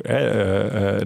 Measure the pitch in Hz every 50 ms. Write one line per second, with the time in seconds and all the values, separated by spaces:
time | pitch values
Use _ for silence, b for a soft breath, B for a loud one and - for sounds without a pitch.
0 | - - 117 135 139 117 110 110 101 95 95 101 104 104 - 104 98 98 101 104
1 | 101